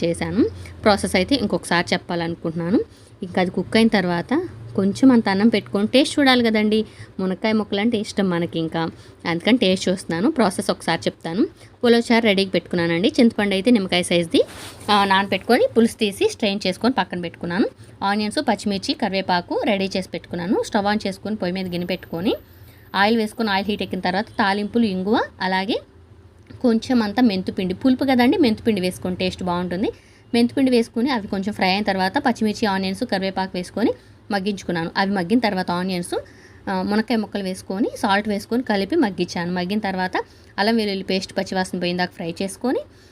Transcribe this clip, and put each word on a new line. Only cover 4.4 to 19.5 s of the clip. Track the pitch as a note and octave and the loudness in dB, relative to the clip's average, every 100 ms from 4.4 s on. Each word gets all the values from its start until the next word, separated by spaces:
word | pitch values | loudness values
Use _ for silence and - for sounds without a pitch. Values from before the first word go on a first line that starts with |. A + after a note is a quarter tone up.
| F4+ - - - | -2 -10 -6 -2
కొంచెం | G3 - C4+ | -2 4 6
అంత | A#3+ G#3 | 6 4
అన్నం | F#3+ A3+ | 4 4
పెట్టుకొని | G#3+ - G3+ G#3 | 2 0 -2 2
టేస్ట్ | B3+ D4+ D4+ | 2 2 2
చూడాలి | C4+ B3 | 4 4
కదండి. | A3+ G#3+ G#3 A3 G#3+ - - - | 4 2 2 0 -2 -10 -14 -4
మునక్కాయ | F#3 F#3 A3 | -4 -2 0
ముక్కలు | A3 G3+ G3+ | 0 0 -2
అంటే | A3+ A3 | 0 -2
ఇష్టం | G#3+ - G3 | -2 -2 0
మనకి | E3+ E3+ E3 | 0 -2 -4
ఇంకా, | D#3+ E3 E3 - - - F3+ | -4 -4 -4 -8 -20 -10 -4
అందుకని | E3 G3 B3 | 0 2 4
టేస్ట్ | F#3+ F#3 F#3 | 4 2 0
చూస్తున్నాను. | F#3 - E3 B3 | -2 -4 -2 0
ప్రాసెస్ | D#4+ F#3+ G3 G3+ | 2 0 0 -4
ఒకసారి | F3+ - E3 | -2 -2 -2
చెప్తాను. | F3+ - E3 F3+ F#4 - - - | -2 -6 -6 -2 -2 -4 -20 0
ఉలవచారు | A#3+ A#3 A#3 A#3 | 4 4 4 4
రెడీకి | A3+ F#3+ F#3+ | 4 2 2
పెట్టుకున్నానండి. | F3 - F3+ E3+ E3+ A#3+ - | -2 -2 -2 0 2 2 4
చింతపండు | A#3 - G3+ | 4 4 0
అయితే | F#3+ G3 | 0 4
నిమ్మకాయ | A#3 F#3 F3 | 2 2 0
సైజ్ది, | F3 F3 E3+ D4+ D5 - - - - | 2 2 2 0 0 -6 -16 -10 2
ఆ, | G#3 | 2
నానబెట్టుకొని | G3 F#3+ G3 F#3+ - C4 C5 A3+ | 4 2 2 -2 2 2 4 4
పులుసు | A3+ - | 2 2
తీసి | G#3 G3 G#4+ | -4 0 -2
స్ట్రెయిన్ | - G#3 G3+ F#3 | 0 -2 0 -2
చేసుకొని | F3+ A#3 C4 | 0 0 0
పక్కన | F3+ F3+ | -2 -6
పెట్టుకున్నాను. | E3+ - E3+ F3+ A#4+ - - - | -8 -8 -4 -2 -2 -4 -20 -6
ఆనియన్స్, | G3 G#3 G#3 D4+ C#4+ | -2 -2 -2 -2 -2
పచ్చిమిర్చి, | G3+ G#3 G3 - | -2 -2 -4 -4
కరివేపాకు | D4 G3+ F#3+ F#3+ F3+ - | -4 -2 -2 0 0 0